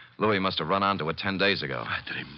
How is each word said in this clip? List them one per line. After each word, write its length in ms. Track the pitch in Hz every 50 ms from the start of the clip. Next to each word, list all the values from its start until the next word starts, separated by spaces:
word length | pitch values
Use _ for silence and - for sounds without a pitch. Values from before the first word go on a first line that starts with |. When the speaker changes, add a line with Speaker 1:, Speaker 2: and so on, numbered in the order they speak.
| - - - -
Speaker 1:
Louis 200 | 101 107 104 95
must 180 | 95 95 92
have 100 | - 80
run 140 | 78 95 98
onto 260 | 98 98 98 87 76 80
it 80 | 78 -
ten 180 | - 98 95
days 240 | 87 98 101 95 -
ago. 220 | 73 67 64 58 58
Speaker 2:
Padre 380 | 62 - - - - - - - 67 71